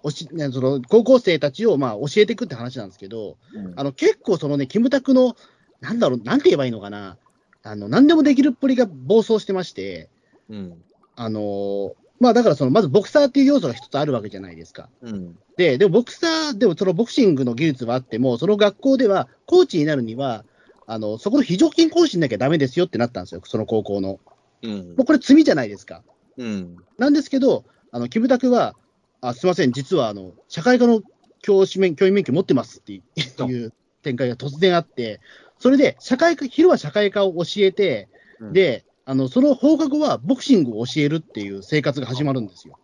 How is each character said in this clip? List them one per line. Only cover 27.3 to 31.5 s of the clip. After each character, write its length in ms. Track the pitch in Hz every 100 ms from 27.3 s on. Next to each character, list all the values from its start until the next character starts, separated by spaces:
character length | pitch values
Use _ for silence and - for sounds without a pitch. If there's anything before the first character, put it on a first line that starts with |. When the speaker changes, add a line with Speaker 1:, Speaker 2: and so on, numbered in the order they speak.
| 269
Speaker 1:
ど、 240 | 262 170 _ _ _
あ 80 | 120
の、 100 | 120
キ 100 | 226
ム 80 | 233
タ 100 | 254
ク 120 | 254
は、 240 | 240 120 - _ _ _ _
「あ、 120 | 123
す 100 | 120
い 20 | 185
ま 60 |
せ 120 | 175 143
ん、 60 |
実 240 | 123 135 180
は 140 | 113
あ 40 |
の、 200 | 101 92 - _
社 140 | -
会 160 | 233 254
科 80 | 240
の 140 | 226 196 _ _ _
教 240 | -